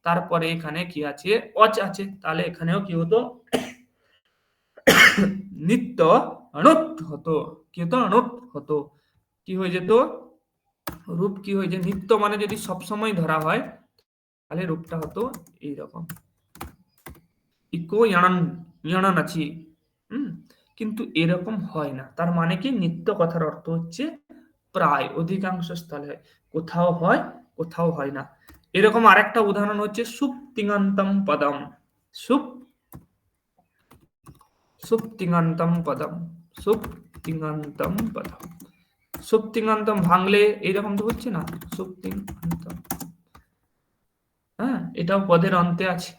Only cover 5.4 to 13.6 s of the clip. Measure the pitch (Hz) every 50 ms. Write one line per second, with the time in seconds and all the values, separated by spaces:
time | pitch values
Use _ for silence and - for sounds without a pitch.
5.4 | - - - - 151 175 233 254 247 - - - 165 160 196 269 - - - -
6.4 | - _ - 147 175 294 320 - - - - - 160 - 147 - - 165 156 147
7.4 | - - - - _ _ _ 175 170 170 247 254 233 190 196 233 233 233 - -
8.4 | - - - 143 - - 151 147 143 - _ _ _ _ _ _ _ _ _ _
9.4 | _ - 185 185 190 180 175 180 170 185 220 240 294 320 - - - - _ _
10.4 | _ _ _ _ _ _ _ _ _ - - - - - 175 170 190 202 190 196
11.4 | - 196 196 196 185 165 180 190 175 180 196 - - - 226 208 208 208 208 208
12.4 | 208 196 214 214 - - 180 175 - - 214 208 220 220 208 175 165 160 156 156
13.4 | 156 156 190 240